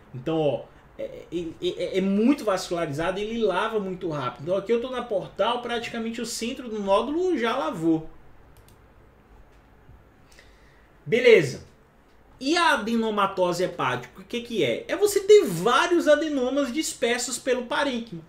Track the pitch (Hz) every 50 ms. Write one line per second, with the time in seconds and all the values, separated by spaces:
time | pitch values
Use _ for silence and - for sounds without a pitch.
0 | - - - 127 131 160 160 160 156 143 123 - - - - - - - - -
1 | 110 - - - - - 160 175 175 165 160 - 175 180 - - 180 160 156 190
2 | 190 196 196 202 220 254 294 285 - 214 190 180 - - 180 170 170 156 139 147
3 | 165 180 185 196 208 214 233 233 220 202 175 185 208 220 226 214 196 190 185 180
4 | 202 170 156 147 127 123 - - 139 165 185 196 190 - 233 233 240 254 254 247
5 | 233 - 214 185 - - - - 196 226 247 233 233 233 240 226 233 - - 233
6 | 226 226 226 - 233 - - - 226 233 277 277 262 233 220 214 202 196 196 208
7 | 226 269 294 330 370 370 339 247 226 226 233 262 311 311 269 175 160 165 160 160
8 | 160 - - - - - - - - - - - - - - - - - - -
9 | - - - - - - - - - - - - _ _ _ - - - - -
10 | - _ _ _ - - - - - - - _ - - - - - _ _ _
11 | - 143 180 247 262 247 220 190 151 131 - 92 - - - - _ _ _ _
12 | _ _ _ _ _ _ - - 254 269 330 349 339 320 - 233 208 226 233 226
13 | 226 220 214 208 196 190 - - 180 175 170 165 180 170 - - 143 127 123 123
14 | - - - - - - - 233 233 - 233 208 147 120 110 - - - 294 359
15 | 403 415 - 392 381 392 427 415 349 226 175 160 180 226 247 - 349 349 359 330
16 | 262 294 294 294 320 311 302 269 247 254 269 285 285 240 233 311 311 - - -
17 | - 233 240 240 240 - 240 - - 269 247 254 233 233 294 269 285 285 247 233
18 | 226 - 180 165 -